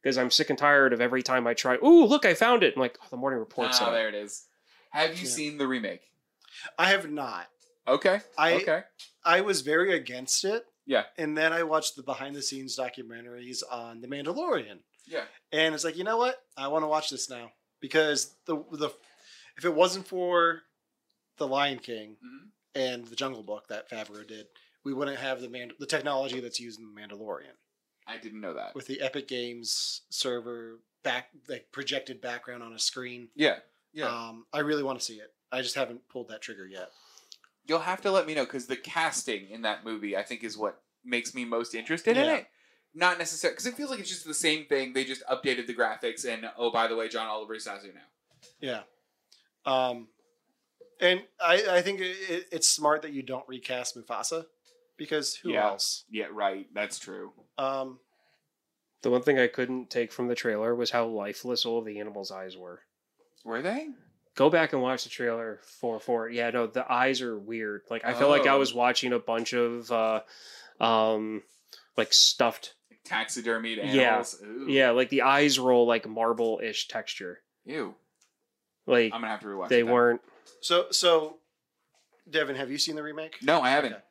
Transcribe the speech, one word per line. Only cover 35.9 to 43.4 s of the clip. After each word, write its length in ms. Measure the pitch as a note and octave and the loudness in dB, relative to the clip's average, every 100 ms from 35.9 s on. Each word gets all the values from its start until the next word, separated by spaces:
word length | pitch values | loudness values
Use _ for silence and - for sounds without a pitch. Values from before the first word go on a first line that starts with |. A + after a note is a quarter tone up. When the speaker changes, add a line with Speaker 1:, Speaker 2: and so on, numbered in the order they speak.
| A#2+ _ | -6 _
Speaker 3:
pulled 180 | C3 A#2 | -14 -12
that 140 | A2 | -14
trigger 240 | - G2+ F#2+ | -14 -16 -16
yet. 240 | F#2+ F2+ _ _ - _ - _ _ - | -14 -16 _ _ -20 _ -20 _ _ -2
Speaker 2:
You'll 120 | D#3+ | -2
have 220 | E3 F#3+ | -2 -2
to 80 | G3+ | 2
let 160 | F#3+ D#3 | 2 2
me 80 | |
know, 100 | D#3 | -2
'cause 220 | B2+ C3+ A#2+ | -4 -6 -8
the 100 | C3 | -8
casting 720 | - E3 D#3+ - - G#2+ G2 | -4 -2 -2 -2 -6 -8 -8
in 140 | A2 | -6
that 220 | A2+ G#2+ | -6 -6
movie, 320 | A2 A2 G2+ G2 | -8 -8 -4 -4
I 80 | |
think, 180 | G#2 A#2 | -6 -10
is 140 | A2+ G#2 | -10 -6
what 240 | G#2 - _ _ | -6 -6 _ _
makes 300 | B2 A#2+ A#2 | -6 -6 -4
me 100 | B2+ | -10
most 280 | A#2+ A#2 A#2 | -4 -4 -4
interested 440 | A#2 A2+ D#3+ - A#3+ | -8 -6 -2 2 2
in 80 | D4+ | 2
Speaker 3:
Yeah. 80 | D4+ | 0
Speaker 2:
it. 80 | - _ _ _ _ | -4 _ _ _ _
Not 260 | D#3 F3+ F3 | 0 2 2
necessar-, 340 | E3 - | -4 -2